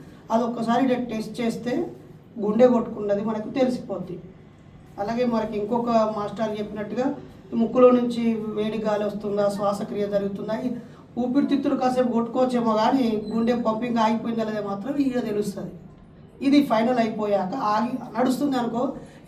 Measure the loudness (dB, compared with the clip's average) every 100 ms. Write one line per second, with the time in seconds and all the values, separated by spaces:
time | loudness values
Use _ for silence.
0 | -16 -16 -2 0 0 -2 0 2 2 0
1 | -2 -6 -6 -4 -2 -2 -4 -4 -4 -8
2 | -18 -20 -16 -4 0 6 6 6 0 -4
3 | -2 0 -2 -4 -4 0 0 0 -6 -8
4 | -8 -12 -14 -20 -20 -20 -20 -20 -14 -8
5 | -4 0 0 0 0 -2 -2 0 2 2
6 | 2 0 -6 -4 -4 -4 -6 -8 -6 -2
7 | -2 -4 -12 -20 -6 0 2 8 8 8
8 | 2 0 0 0 -2 -4 -2 -2 0 0
9 | -2 -4 -2 0 0 2 0 -2 -4 -4
10 | -2 0 -2 -4 -4 -4 -4 -6 -12 -18
11 | -12 -4 0 2 2 2 0 0 2 2
12 | 2 0 0 0 2 2 2 2 4 2
13 | 2 0 -2 0 0 0 0 -2 0 2
14 | 2 0 -2 -4 -4 -4 -4 -6 -4 -2
15 | 0 0 -2 -2 -4 -6 -10 -12 -18 -20
16 | -20 -20 -20 -4 2 4 6 4 4 2
17 | 0 0 0 0 0 -2 0 0 0 -4
18 | -6 0 0 2 0 0 -2 -2 -2 -4
19 | -12 -12